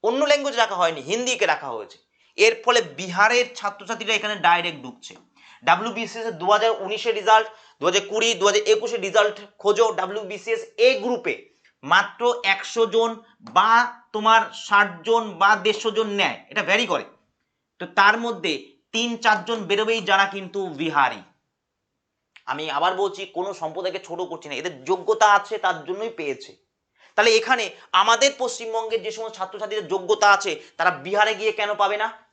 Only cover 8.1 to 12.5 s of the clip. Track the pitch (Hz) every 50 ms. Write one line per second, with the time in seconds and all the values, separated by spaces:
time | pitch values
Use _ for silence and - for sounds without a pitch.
8.1 | 208 220 226 233 226 170 190 208 196 214 208 196 220 208 214 240 233 214 190 196
9.1 | 180 220 208 208 208 - - - _ _ - 202 208 202 233 208 - - 185 185
10.1 | 202 220 214 185 208 196 - 226 226 226 - - _ - 226 254 262 - 202 247
11.1 | 247 - - 175 117 - - _ _ _ _ _ _ _ - 139 165 190 202 -
12.1 | - - 233 240 240 240 - 196